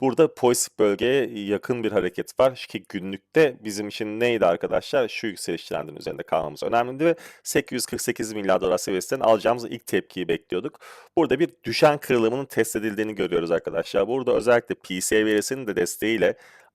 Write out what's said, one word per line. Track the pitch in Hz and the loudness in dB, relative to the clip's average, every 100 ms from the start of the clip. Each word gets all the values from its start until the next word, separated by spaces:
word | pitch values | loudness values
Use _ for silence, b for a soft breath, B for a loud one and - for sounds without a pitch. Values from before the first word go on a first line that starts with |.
burada | 131 120 156 | 0 4 2
pozitif | - 123 - - - | 4 4 4 0 2
bölgeye | 104 98 113 135 113 110 | 2 2 2 2 0 -4
yakın | 101 101 - 123 | -2 -2 -2 -2
bir | 110 | 0
hareket | 104 90 - - - | 0 -2 -4 -6 2
var. | 131 127 - | 2 2 -10
Ki | 107 - | -12 -8
günlükte | 101 92 98 _ 160 151 - | -10 -8 -10 _ 2 2 0
bizim | 110 101 104 | -8 -6 -6
için | - 107 107 | -6 -6 -2
neydi | 120 113 92 | 0 4 2
arkadaşlar? | 85 - 110 - 143 113 | 2 0 -2 0 -2 -2
Şu | - 113 | -4 -8
yükseliş | 90 - 85 - | -8 -6 -6 -6
trendinin | 82 78 78 | -8 -8 -10
üzerinde | - 71 | -10 -10
kalmamız | - 80 73 73 | -2 -2 -2 -6
önemliydi | - 117 123 135 165 | -2 0 -2 0 0
ve | 165 B B | 0 B B
sekiz | - 151 - 123 | -4 -4 -2 -4
yüz | - | -6
kırk | - | -6
sekiz | - 117 110 | -4 -4 -4
milyar | 107 98 92 | -4 0 2
dolar | 90 90 | 2 0
seviyesinden | - 95 - 135 | 0 -4 -2 0
alacağımız | 110 107 110 120 117 | 4 4 4 0 -4
ilk | 117 - | -12 -4
tepkiyi | 101 - 92 85 | -4 -2 -6 -4
bekliyorduk. | 82 - 90 120 - B B B - | -4 -4 -6 -6 -12 B B B 0
Burada | 151 139 | 2 2
bir | 165 - | 0 -4
düşen | - 117 151 147 | -6 4 4 4
kırılımının | - 123 110 127 135 | 2 2 2 0 -4
test | - 113 113 | -2 0 0
edildiğini | 107 104 107 107 | -2 -2 -2 -2
görüyoruz | 90 85 82 | -2 0 0
arkadaşlar. | 82 - 82 - - 98 | -2 -2 -4 -2 0 0
Burada | 131 123 | 0 0
özellikle | 120 110 117 - 117 | 0 4 2 2 -8
P | - 92 | -6 -4
C | - 107 | 2 2
A | 107 | 4
verisinin | 104 - 135 113 | 2 0 -4 -4
de | 95 | -2
desteğiyle | 90 - 107 113 90 - b b b | -2 -2 -2 2 2 0 b b b